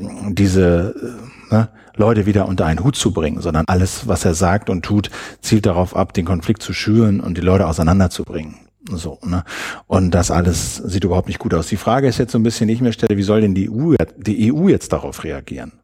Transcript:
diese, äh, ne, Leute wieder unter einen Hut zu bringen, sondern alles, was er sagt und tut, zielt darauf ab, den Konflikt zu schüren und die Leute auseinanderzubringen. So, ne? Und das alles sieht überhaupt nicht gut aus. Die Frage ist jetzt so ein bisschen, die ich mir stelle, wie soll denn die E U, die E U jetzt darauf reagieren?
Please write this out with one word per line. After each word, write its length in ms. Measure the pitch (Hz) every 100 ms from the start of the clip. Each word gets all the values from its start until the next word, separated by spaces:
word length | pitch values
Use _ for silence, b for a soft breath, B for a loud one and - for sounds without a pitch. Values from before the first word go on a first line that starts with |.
| 101 - 101
diese, 640 | 98 98 95 90 87 95 - 120 117 117 B B
äh, 40 |
ne, 140 | 110 113 B B -
Leute 300 | 107 110 101
wieder 220 | 101 98
unter 180 | 92 87
einen 160 | 80
Hut 140 | 110 -
zu 160 | -
bringen, 280 | 87 78 -
sondern 260 | 87 78 80
alles, 400 | 92 92 - 120
was 160 | 90
er 100 | 95
sagt 340 | 85 92 98 -
und 160 | 92
tut, 260 | - 104 98 B B B
zielt 220 | - 113
darauf 300 | 104 87 90
ab, 180 | - 98
den 120 | -
Konflikt 360 | 85 90 - 110
zu 120 | -
schüren 480 | 90 - 110 110 101
und 180 | - 85
die 20 |
Leute 280 | 87 95 85
auseinanderzubringen. 880 | 82 80 95 90 - - 90 78 - _ _ -
So, 300 | 87 85 -
ne? 200 | - 90 - B B B B
Und 260 | 92 90
das 200 | 87 87
alles 420 | 87 87 85 -
sieht 300 | - - 95
überhaupt 240 | 90 90 -
nicht 100 | 92
gut 160 | 110
aus. 140 | 85 80
Die 80 | 104
Frage 320 | - 123 139
ist 100 | 117
jetzt 140 | 123
so 60 | 117
ein 20 |
bisschen, 240 | 113 110 110
die 80 |
ich 60 | 113
mir 120 | 127
stelle, 240 | 110 110 101
wie 60 |
soll 200 | 98 107
denn 120 | 107
die 120 | 92 98
E 20 |
U, 260 | 107 165 143 82 -
die 320 | 104 101 107
E 20 |
U 180 | 151 190
jetzt 240 | 147 -
darauf 300 | 82 71 -
reagieren? 480 | - 71 69 69 - -